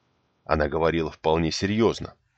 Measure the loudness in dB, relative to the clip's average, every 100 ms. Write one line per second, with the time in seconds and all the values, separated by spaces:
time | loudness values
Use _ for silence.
0 | _ _ _ _ -2 0 0 0 0 0
1 | -2 -2 0 2 0 -2 -2 2 2 0
2 | -8 -16 _